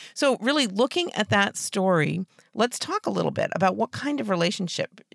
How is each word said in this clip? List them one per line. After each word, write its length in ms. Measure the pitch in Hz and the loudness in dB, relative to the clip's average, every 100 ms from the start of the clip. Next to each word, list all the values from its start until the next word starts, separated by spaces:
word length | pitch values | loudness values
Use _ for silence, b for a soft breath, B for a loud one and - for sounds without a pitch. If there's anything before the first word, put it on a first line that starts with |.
| B | B
So 240 | - 285 254 | 0 2 2
really 260 | 220 302 240 | 2 2 2
looking 460 | 196 226 359 349 | 2 2 2 -2
at 160 | - 208 | -2 2
that 260 | 208 196 - | 2 2 -2
story, 680 | - 202 190 175 151 165 190 b b | -4 0 2 4 2 -2 -6 b b
let's 240 | 220 247 - | 0 0 0
talk 280 | - 403 - | -6 -4 -2
a 40 | |
little 200 | 190 165 | 0 0
bit 200 | - - | 0 -2
about 220 | - 185 196 | 0 0 0
what 140 | 226 | -4
kind 300 | - 277 294 | -4 -4 -4
of 100 | 214 | -2
relationship 680 | 180 170 - 175 - - - - | 0 0 0 -4 -4 -6 -8 -20